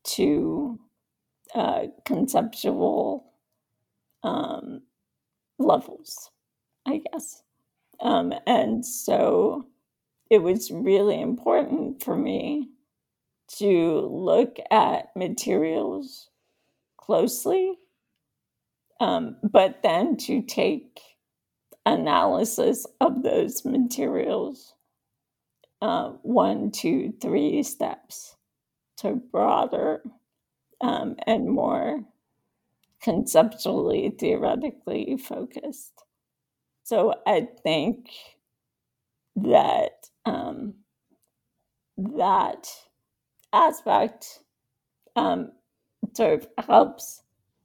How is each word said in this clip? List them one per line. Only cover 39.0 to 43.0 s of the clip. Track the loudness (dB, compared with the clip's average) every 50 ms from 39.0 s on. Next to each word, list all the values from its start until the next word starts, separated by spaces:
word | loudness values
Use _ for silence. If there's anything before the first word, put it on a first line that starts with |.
| _ _ _ _ _ _ -8
that, | -4 2 4 6 6 6 4 2 0 0 -2 -4 _ -20 -20 _ _ -6
um, | -4 -4 -4 -6 -8 -10 -10 -10 -12 -12 -14 _ _ _ _ _ _ _ _ _ _ _ _ _ _ _ _ _ _ _ _ _ _ _
that | -8 -8 -6 -2 0 2 2 4 2 2 0 -4 -8 -14 -18 -18 -20 -20 _ _ _